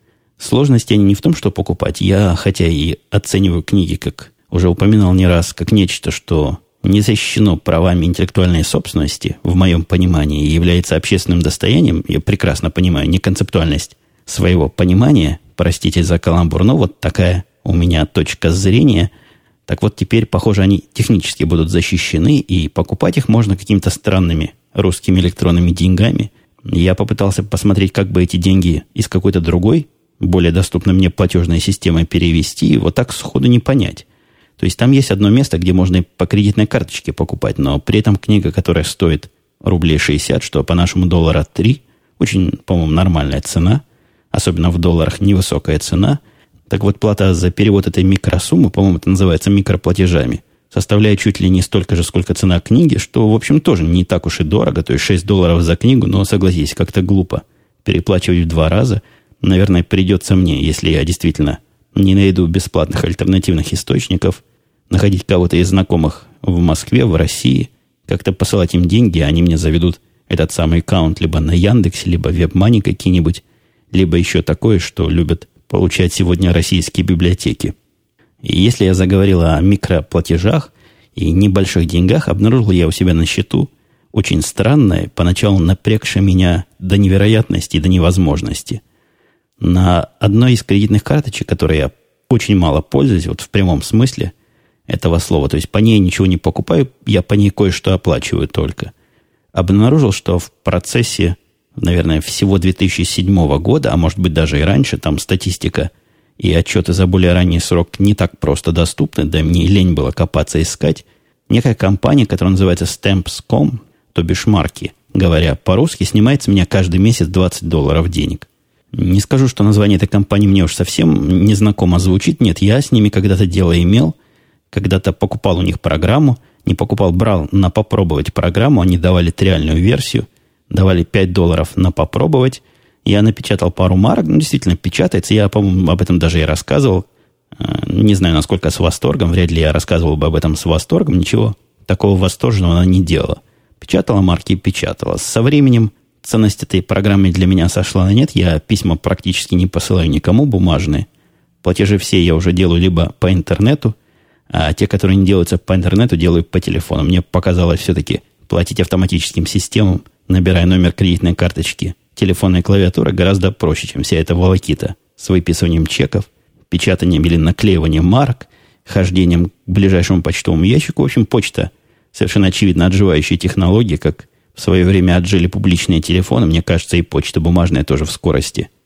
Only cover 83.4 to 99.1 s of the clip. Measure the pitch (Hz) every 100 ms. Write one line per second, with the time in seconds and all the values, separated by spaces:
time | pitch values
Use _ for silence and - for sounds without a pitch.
83.4 | - - - _ _ _ _ - 98 80
84.4 | - - 101 147 110 87 87 - 87 87
85.4 | 104 98 82 95 - 110 - 101 98 92
86.4 | 92 87 - _ 92 101 98 98 101 110
87.4 | - - - 78 78 92 85 92 82 73
88.4 | - - - 113 - _ _ _ _ _
89.4 | _ _ 85 90 92 87 - _ 104 107
90.4 | 127 120 - 101 104 104 - 151 123 -
91.4 | - - 82 78 67 - _ _ - 120
92.4 | - 101 82 71 - 135 139 92 85 -
93.4 | - 101 95 73 - 110 127 - 85 -
94.4 | _ _ _ _ - - 85 82 - 80
95.4 | 71 78 - 98 113 110 90 - 92 87
96.4 | 85 - - 151 131 - - 104 - 101
97.4 | 101 - 101 87 - 92 - 69 - -
98.4 | 73 - 78 - - - _